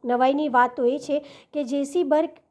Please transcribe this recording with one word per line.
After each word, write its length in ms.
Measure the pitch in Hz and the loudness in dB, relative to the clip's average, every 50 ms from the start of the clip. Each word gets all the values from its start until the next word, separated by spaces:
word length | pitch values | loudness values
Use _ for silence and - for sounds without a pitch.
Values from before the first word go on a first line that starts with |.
| - | -2
નવાઈની 460 | 240 247 240 262 262 277 285 302 294 | -2 0 2 2 2 2 0 -2 0
વાત 240 | 240 247 247 247 247 | 2 2 2 2 0
તો 100 | - 254 | 0 0
એ 120 | 240 262 294 | 0 0 -2
છે 180 | 285 - 285 294 294 - - - - _ | -4 -4 -4 -4 -4 -8 -20 -20 -20 _
કે 120 | - 294 285 | -8 -6 -6
જેસીબી 460 | 226 269 285 277 277 285 359 349 269 | -4 -2 -4 -4 -2 -2 -2 0 2
પર 160 | 302 302 320 320 311 - _ _ | 2 0 0 -2 -6 -16 _ _